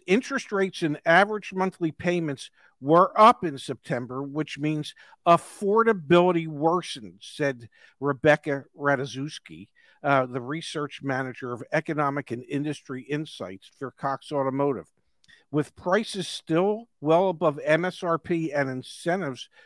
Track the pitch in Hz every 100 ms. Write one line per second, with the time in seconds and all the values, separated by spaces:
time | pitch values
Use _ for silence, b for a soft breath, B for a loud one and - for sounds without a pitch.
0 | - 202 - 269 - 202 196 - 165 147
1 | 165 170 202 214 - 190 190 - 170 -
2 | 175 175 160 135 - b b _ 135 165
3 | 185 - 220 240 180 135 - 127 - 127
4 | 120 127 139 143 151 - 147 156 147 B
5 | B B - 170 - - 202 220 226 202
6 | 139 175 180 170 160 147 160 175 - 139
7 | 101 92 - - 143 123 117 b b _
8 | 143 135 156 151 156 139 - - 143 135
9 | 139 123 147 - - 82 101 b b b
10 | 147 139 131 127 120 160 - 160 147 -
11 | 139 131 131 117 127 120 - 151 - 151
12 | 143 143 - 117 - 143 147 139 - 131
13 | 127 147 156 - 95 98 - _ 131 -
14 | 139 135 - 147 135 135 143 117 78 _
15 | _ _ b b b 147 147 - 180 202
16 | 226 202 170 - - 160 196 214 233 _
17 | 143 165 190 160 165 143 139 160 180 -
18 | 180 165 - 170 160 143 135 127 - -
19 | 170 185 156 123 - b